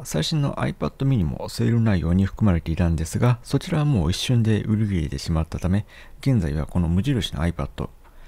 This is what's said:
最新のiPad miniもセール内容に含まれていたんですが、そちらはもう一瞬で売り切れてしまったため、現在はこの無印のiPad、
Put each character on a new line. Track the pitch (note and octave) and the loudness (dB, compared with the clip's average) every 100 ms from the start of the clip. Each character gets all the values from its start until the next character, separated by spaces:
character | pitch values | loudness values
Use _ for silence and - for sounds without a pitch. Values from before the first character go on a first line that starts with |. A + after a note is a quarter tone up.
最 | - D#3 | -6 -4
新 | D#3+ D#3+ | 0 0
の | C#3 - | 0 -2
iPad | C#3+ - D3+ - | -6 -4 -6 -2
mini | C3+ C3 D#2 | 0 2 0
も | - G#2 | -4 -8
セ | - | -2
ー | A#2 | 2
ル | A#2 | 2
内 | A2+ F#2 | 2 2
容 | D#2 | 2
に | F#2 G2 | 2 2
含 | - G#2+ | 2 2
ま | |
れ | E2 | 2
て | D#2+ | 0
い | D#2+ | 0
た | E2+ | 2
ん | D#2+ | 0
で | |
す | D#2+ - | -2 2
が、 | A#2+ A#2+ | 2 2
そ | - C#3 | -2 -4
ち | - | -2
ら | D#3 | 0
は | D3 | 2
も | A#2+ D#2 | 2 2
う | |
一 | - | 0
瞬 | - B2 | 0 2
で | A2 G#2+ | 2 2
売 | - G#2+ | 0 0
り | G#2+ | 2
切 | F#2 | 0
れ | C#2+ | -2
て | C#2 | -4
し | - | -2
ま | D#2+ | -2
っ | E2 | -2
た | D#2 | -2
た | E2+ | 0
め、 | G2 - - - - | 0 -4 -14 -20 -4
現 | C#3 B2 | 0 2
在 | D#2+ | 2
は | D2+ C#2+ | -2 -2
こ | F#2 | 0
の | E2 | 2
無 | F2 | 0
印 | C#3+ B2+ D#2+ | 0 -2 -2
の | - | -2
iPad、 | E2+ - C#2 - - - - - | -2 -2 -6 -6 -10 -12 -20 -20